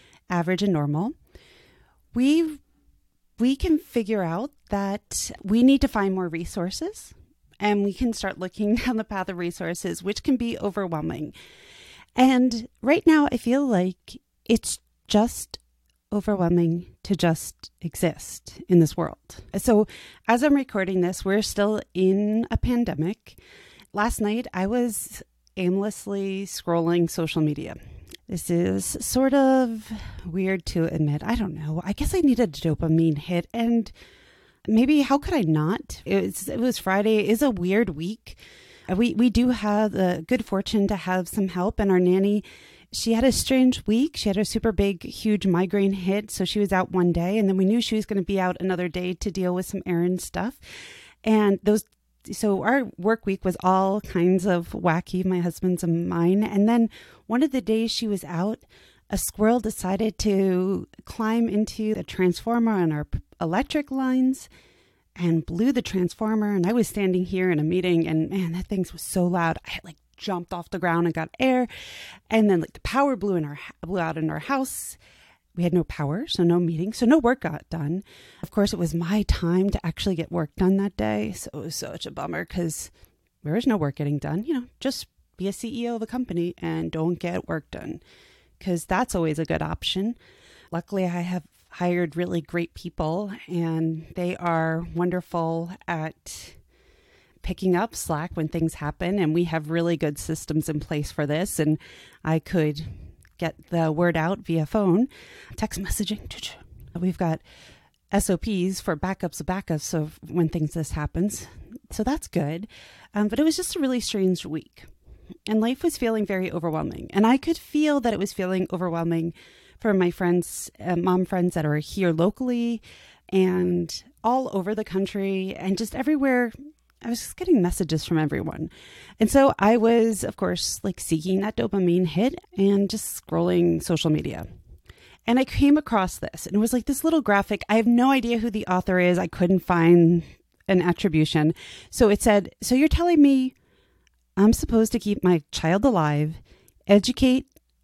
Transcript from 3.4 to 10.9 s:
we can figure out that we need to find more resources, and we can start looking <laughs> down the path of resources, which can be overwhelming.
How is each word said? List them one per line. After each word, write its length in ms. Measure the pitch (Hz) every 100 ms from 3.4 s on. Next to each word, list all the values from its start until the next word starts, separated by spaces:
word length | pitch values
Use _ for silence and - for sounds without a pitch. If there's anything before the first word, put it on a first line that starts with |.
we 160 | 240 277
can 220 | 370 302
figure 440 | - 240 202 220
out 300 | 170 170 277 _ -
that 640 | 202 196 202 - - - -
we 220 | 190 220
need 160 | 254 277
to 80 | 269
find 260 | 220 196
more 140 | 185 175
resources, 840 | 165 170 - 175 - 330 440 - - - _ _ -
and 240 | 208 202
we 100 | 202
can 200 | 190 247
start 260 | 226 196 -
looking 360 | 185 - 208
<laughs> 120 | 226 247
down 120 | 220
the 60 |
path 240 | 220 202 185
of 80 | 175
resources, 640 | 175 - 170 175 185 170
which 220 | 180 208
can 140 | - 254
be 200 | 233 -
overwhelming. 760 | 202 196 185